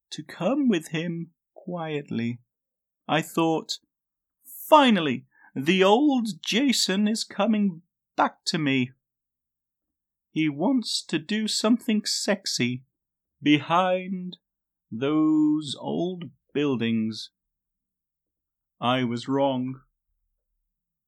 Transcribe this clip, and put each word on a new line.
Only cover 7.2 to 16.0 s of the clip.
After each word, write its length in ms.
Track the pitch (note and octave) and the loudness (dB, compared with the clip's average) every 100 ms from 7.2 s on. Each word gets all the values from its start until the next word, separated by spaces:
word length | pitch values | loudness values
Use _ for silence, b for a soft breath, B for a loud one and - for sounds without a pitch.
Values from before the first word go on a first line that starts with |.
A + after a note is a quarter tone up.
coming 580 | - - G#3+ G#3+ G3+ E3 - _ _ - | -6 -2 0 2 0 -4 -14 _ _ -2
back 280 | C#4+ - - | -2 -2 -6
to 120 | E3 | -2
me. 340 | D3 C3+ B2+ - _ _ _ _ _ _ _ _ _ _ _ _ _ | 0 0 -2 -6 _ _ _ _ _ _ _ _ _ _ _ _ _
He 180 | D3+ D#3 | -2 -2
wants 520 | C#3 G3 C4+ - - | 0 0 0 -2 -6
to 160 | - E3 | -4 -6
do 280 | D#3 G#3+ G#3+ | -2 -4 -2
something 580 | - A3 A#3+ - G#3 - | -2 2 0 0 -2 -2
sexy 800 | - - G#3 - - B2 B2+ - _ _ _ _ _ | -4 -2 -4 -4 -4 -2 -4 -12 _ _ _ _ _
behind 960 | C#3+ D3 - E3+ F#3 F#3 F#3 F#3 F3+ - _ _ _ _ _ | 2 2 2 0 2 -2 -4 -8 -10 -14 _ _ _ _ _
those 840 | A2+ C3+ D#3 D#3 D#3 D3+ D3+ D3+ - | -4 0 2 4 4 4 2 -4 -8
old 520 | C#3+ D3+ | -6 -4